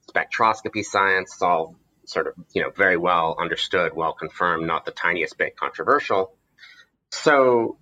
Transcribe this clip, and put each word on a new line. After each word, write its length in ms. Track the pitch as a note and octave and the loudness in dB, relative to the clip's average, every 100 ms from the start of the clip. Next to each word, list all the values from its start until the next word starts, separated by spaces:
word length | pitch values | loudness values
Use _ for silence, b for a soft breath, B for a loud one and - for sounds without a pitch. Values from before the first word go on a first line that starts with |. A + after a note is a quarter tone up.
| - | -6
spectroscopy 760 | F#2+ - - A2+ G#2+ G#2 G#2+ | -4 -4 0 0 0 -6 -8
science. 500 | - G2+ G2 F#2+ F#2 | -2 0 2 2 -2
It's 80 | - | -4
all 340 | F2+ E2 E2 F2 _ _ - | 0 0 -2 -12 _ _ -8
sort 220 | E2+ D#2 | -4 -4
of, 60 | - - | -8 -6
you 80 | F#2 | -4
know, 80 | C#2 - | -4 2
very 220 | F#2+ F2 | 2 2
well 380 | F2 F2 E2 D#2+ | 2 2 0 -2
understood, 520 | E2+ D#2+ - F#2 E2+ D#2 | -4 -4 -2 0 -2 -2
well 180 | D#2+ | -4
confirmed, 520 | - D#2+ - F2 E2 E2 | -4 -10 -2 -2 0 -2
not 200 | D#2+ - | -4 -6
the 60 | |
tiniest 460 | - E2+ F2 D2+ - | -4 -2 -2 -4 -4
bit 180 | E2 - | -6 -4
controversial. 800 | C#2+ - E2 C#3+ - G2+ F#2+ _ _ _ B B B _ - | -8 -4 0 0 0 -2 -2 _ _ _ B B B _ -16
So, 680 | - D#3 C#3+ B2+ A#2+ A2+ - | -2 4 6 6 4 0 -6